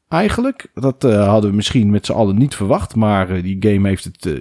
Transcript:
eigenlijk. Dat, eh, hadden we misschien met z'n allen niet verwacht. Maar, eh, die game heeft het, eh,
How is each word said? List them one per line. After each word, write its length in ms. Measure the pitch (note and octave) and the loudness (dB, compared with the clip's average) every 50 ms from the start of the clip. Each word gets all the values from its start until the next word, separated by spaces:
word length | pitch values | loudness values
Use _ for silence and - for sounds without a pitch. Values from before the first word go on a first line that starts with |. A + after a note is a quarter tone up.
| _ _ | _ _
eigenlijk. 640 | D#3 E3 G3+ G#3 - - A#3+ C4+ B3+ - - - _ | -2 0 0 0 0 -2 -2 -4 -4 -6 -14 -16 _
Dat, 300 | - B2 C3+ B2+ - - | -4 -2 -2 -2 0 2
eh, 240 | C3 G#2+ G#2 G#2 G2 | 2 4 4 4 4
hadden 220 | G#2 A2 G#2 G#2 | 4 2 2 2
we 60 | G2 | 0
misschien 340 | G#2 G#2 - - C3 G#2+ G#2 | 0 -2 0 0 2 2 2
met 160 | G#2 G#2 - | 2 0 0
z'n 60 | - | -2
allen 260 | - - A2+ G2+ F#2+ G#2 | -2 0 0 0 2 2
niet 180 | C3 C#3+ - | 0 0 0
verwacht. 400 | - G#2 F#2+ C3 G3+ - - - | -4 -2 -2 0 -2 -2 -4 -2
Maar, 340 | A2+ A2 G#2+ G#2 G2 F#2+ F2+ | 0 0 2 2 0 0 -2
eh, 140 | F#2 F#2 F2+ | -2 -4 -4
die 140 | F#2 G2 F#2+ | -4 -6 0
game 280 | G2 G#2+ G2+ G2 G2 G2 | 0 2 2 2 2 0
heeft 160 | G2 F2+ - | 0 -2 -6
het, 220 | F2+ F2 _ - | -12 -18 _ -8
eh, 80 | F2+ D2+ B1+ | -6 -6 -6